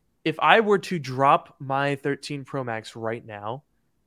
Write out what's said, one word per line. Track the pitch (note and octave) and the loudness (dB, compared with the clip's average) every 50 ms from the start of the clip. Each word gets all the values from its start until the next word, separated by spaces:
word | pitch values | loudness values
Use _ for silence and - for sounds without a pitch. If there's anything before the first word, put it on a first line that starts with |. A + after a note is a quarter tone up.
| _ _ _ _ - | _ _ _ _ -4
if | E3 D3 - | -4 -2 0
I | - D#3 F3+ A3+ | 4 6 6 6
were | A3+ G#3 G#3 F#3+ | 6 4 2 2
to | - - F#3 E3 | 0 -2 -6 -6
drop | C3 C3 B2+ B2+ C#3 C#3 D#3 F3 - - _ - | -6 -6 -2 2 4 6 6 4 2 -4 _ -14
my | C#3 C3 C3+ C#3 C#3 C#3+ C#3+ C#3 | -8 -4 -2 0 0 0 -2 -2
thirteen | - C#3+ C#3 - - - D3 C#3+ C3 | -2 -4 -4 -4 -6 -10 -10 -10 -10
Pro | - - C#3 B2+ | -8 -8 -8 -6
Max | A#2+ A2+ A2 G#2+ - - | -6 -6 -8 -8 -10 -12
right | A#2 A2+ A2+ A#2 A#2+ A#2+ | -8 -6 -6 -6 -6 -8
now | A#2 G#2+ G2+ G2+ G#2+ A#2+ C#3+ _ _ _ _ _ _ _ _ _ | -12 -14 -10 -8 -8 -10 -10 _ _ _ _ _ _ _ _ _